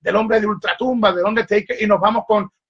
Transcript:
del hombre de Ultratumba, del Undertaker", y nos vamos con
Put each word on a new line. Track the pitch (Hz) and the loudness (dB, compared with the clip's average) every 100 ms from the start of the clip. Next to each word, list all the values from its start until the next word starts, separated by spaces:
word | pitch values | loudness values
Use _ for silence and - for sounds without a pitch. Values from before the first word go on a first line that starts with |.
del | - 202 | -2 0
hombre | 220 220 | 2 0
de | 208 | 0
Ultratumba, | 185 190 175 254 247 208 | -4 -4 -4 -2 0 0
del | 180 196 | 0 -2
Undertaker", | 226 226 220 214 247 | -2 0 -2 -2 -4
y | 214 | 0
nos | 196 | 2
vamos | 202 226 - | 2 0 0
con | 214 196 _ | -2 -2 _